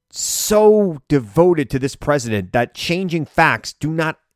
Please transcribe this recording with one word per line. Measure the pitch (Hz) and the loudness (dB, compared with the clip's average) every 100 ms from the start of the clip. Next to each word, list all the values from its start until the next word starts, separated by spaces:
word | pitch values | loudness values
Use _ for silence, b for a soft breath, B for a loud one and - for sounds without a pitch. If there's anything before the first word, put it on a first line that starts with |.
| _ | _
so | - - - - 214 214 214 202 147 - | -12 -8 -6 0 4 6 4 2 -4 -2
devoted | 143 107 131 180 165 135 | -2 0 2 2 2 -2
to | 139 | -4
this | 135 - | -4 -4
president | - 147 117 107 90 | -2 -2 -2 -4 -2
that | 120 120 | -2 -2
changing | - - 175 190 165 147 | -4 -4 -4 -2 -4 -4
facts | - 156 117 - | 0 2 0 -6
do | - 147 | -8 -6
not, | 160 160 - _ | -4 -4 -6 _